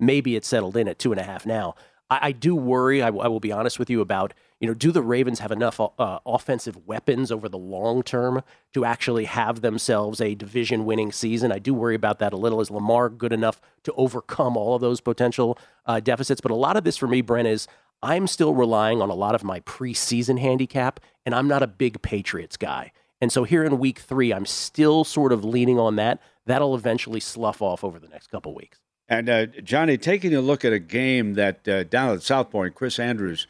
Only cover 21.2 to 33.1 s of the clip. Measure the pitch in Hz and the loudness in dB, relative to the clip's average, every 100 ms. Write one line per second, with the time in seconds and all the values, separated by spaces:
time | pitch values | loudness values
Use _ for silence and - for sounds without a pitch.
21.2 | - 120 143 139 120 92 131 107 - 104 | -4 0 2 2 0 0 -2 -2 -4 -4
22.2 | - 85 82 - 76 65 - _ _ - | -4 -8 -10 -8 -6 -6 -10 _ _ -2
23.2 | 120 127 123 160 156 135 135 - - 131 | 0 2 4 4 4 2 0 -2 -2 0
24.2 | 120 98 98 - - - 151 156 156 - | 2 0 -4 -6 -4 2 4 4 2 2
25.2 | 139 117 107 120 120 123 113 107 113 127 | 2 2 2 2 4 4 4 2 0 -2
26.2 | _ _ - 127 143 131 117 117 - 110 | _ _ -2 0 2 0 0 -2 -4 -8
27.2 | - - 110 - 98 90 98 82 76 76 | -8 -4 -4 -2 -2 -2 -6 -10 -18 -20
28.2 | - - 80 73 - _ _ _ - 113 | -14 -14 -12 -16 -18 _ _ _ -4 -2
29.2 | 117 113 110 - - 139 165 131 165 196 | 2 0 0 -6 -2 2 2 2 2 0
30.2 | 180 143 131 143 120 107 82 110 131 127 | 2 2 2 2 2 0 0 -2 0 0
31.2 | 107 101 101 95 - 98 85 123 131 95 | 0 2 0 0 -2 -2 0 0 0 0
32.2 | - 135 120 104 90 - 127 120 120 | 0 0 0 -2 -4 -4 -4 -2 -2